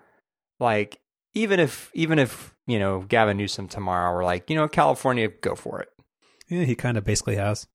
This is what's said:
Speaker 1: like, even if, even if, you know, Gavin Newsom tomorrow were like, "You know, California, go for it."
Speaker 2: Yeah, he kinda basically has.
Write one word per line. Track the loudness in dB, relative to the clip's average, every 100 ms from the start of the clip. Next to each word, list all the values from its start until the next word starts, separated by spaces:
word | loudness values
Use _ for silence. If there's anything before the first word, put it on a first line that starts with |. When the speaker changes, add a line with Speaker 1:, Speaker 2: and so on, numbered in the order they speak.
| _ _ _ _ _ -2
Speaker 1:
like, | 0 0 -2 -8 _ _ _
even | -2 2 4
if, | 2 0 -10
even | -2 2 4
if, | 2 -2 -20 _ -4
you | 0
know, | 0 -2
Gavin | 0 4 4 2
Newsom | -2 -6 -10
tomorrow | -8 -2 0 0
were | 0
like, | 0 0 -2
"You | 0
know, | 0
California, | 2 2 2 0 0 0
go | -2 -6
for | -6 -8 -10
it." | -12 _ _ _ _ _ -6
Speaker 2:
Yeah, | -2
he | 0
kinda | 0 -2 -2
basically | 0 -2 -2 -2
has. | -2 -4 -8